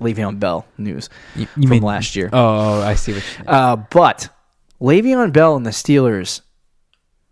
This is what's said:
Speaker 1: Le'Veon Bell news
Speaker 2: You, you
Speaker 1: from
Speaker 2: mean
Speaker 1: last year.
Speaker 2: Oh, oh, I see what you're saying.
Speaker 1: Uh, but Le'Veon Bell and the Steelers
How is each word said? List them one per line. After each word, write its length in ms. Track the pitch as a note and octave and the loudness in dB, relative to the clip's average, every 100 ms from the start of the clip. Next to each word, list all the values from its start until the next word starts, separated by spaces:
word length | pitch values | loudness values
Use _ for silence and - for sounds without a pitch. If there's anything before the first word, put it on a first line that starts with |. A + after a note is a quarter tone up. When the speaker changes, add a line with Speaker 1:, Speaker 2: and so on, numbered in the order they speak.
Speaker 1:
Le'Veon 380 | A#2 A2 G2+ G2+ | -6 -4 -6 -4
Bell 240 | F#2+ E2+ - - | -4 -6 -10 -10
news 300 | G#2 C#2+ - - - - | -10 -10 -14 -20 -16 -12
Speaker 2:
You, 60 | A2 D3 | -8 0
you 60 | |
Speaker 1:
from 60 | C3+ | 2
Speaker 2:
mean 120 | A#2+ | 2
Speaker 1:
last 340 | G#2 G2+ - G2 | 2 -4 -6 -6
year. 140 | F2+ | -2
Speaker 2:
Oh, 480 | B2+ A#2 G#2+ G#2+ G#2 | 2 2 2 0 -2
oh, 20 | |
I 120 | G2+ | 0
see 180 | G#2 - | 0 -2
what 40 | G2+ | -6
you're 220 | - - | -10 -10
saying. 40 | - | 0
Speaker 1:
Uh, 280 | C3+ B2+ A2+ G#2+ | 2 2 -2 0
but 380 | F3 D3 - - _ _ _ _ - | 4 4 2 -10 _ _ _ _ -4
Le'Veon 520 | B2+ F3 A#3+ B3+ G#3+ | 2 2 2 0 2
Bell 240 | D3 D#3+ C#3+ | 4 4 2
and 100 | A2+ | -4
the 40 | |
Steelers 680 | - - C#3+ B2 G2+ F2+ - _ _ _ _ _ _ _ _ _ | -6 0 2 2 0 -6 -10 _ _ _ _ _ _ _ _ _